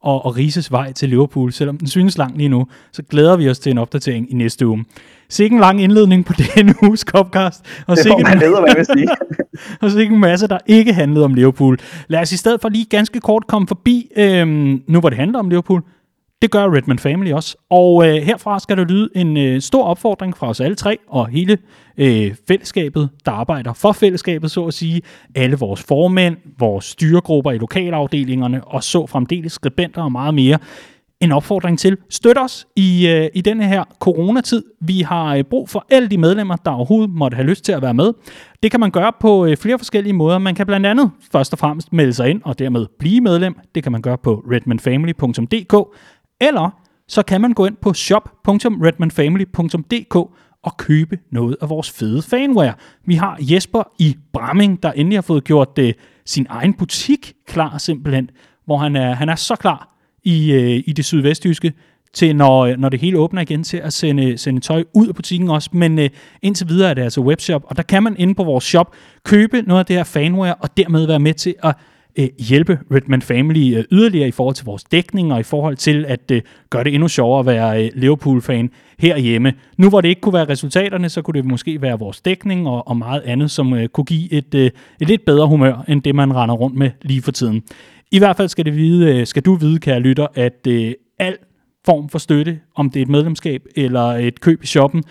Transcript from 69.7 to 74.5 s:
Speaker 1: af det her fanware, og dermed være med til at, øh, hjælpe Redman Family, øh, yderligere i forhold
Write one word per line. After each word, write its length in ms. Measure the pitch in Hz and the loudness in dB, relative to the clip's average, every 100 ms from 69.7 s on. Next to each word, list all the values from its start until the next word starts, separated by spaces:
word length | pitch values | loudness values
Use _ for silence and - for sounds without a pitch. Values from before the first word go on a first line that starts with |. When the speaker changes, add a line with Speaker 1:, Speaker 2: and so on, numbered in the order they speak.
| 180 | 0
Speaker 1:
af 80 | 185 | 2
det 100 | 180 | -2
her 80 | |
fanware, 500 | 170 - 151 180 185 | -2 -2 -2 -2 -2
og 220 | 170 - - | -4 -6 -2
dermed 300 | 175 160 156 | 0 2 2
være 140 | 156 | 2
med 140 | 147 | 2
til 200 | 151 - 175 | 0 -4 -2
at, 120 | 160 147 _ _ _ - | -2 -4 _ _ _ -4
øh, 100 | 131 - | -4 -4
hjælpe 400 | 113 135 170 165 - | 0 2 2 -2 0
Redman 280 | 135 135 135 | -2 0 -2
Family, 540 | - 120 143 160 135 113 | 0 -2 0 2 2 0
øh, 80 | 113 | 2
yderligere 360 | 185 226 180 135 | 4 4 2 -2
i 20 | |
forhold 240 | - 131 | -2 -4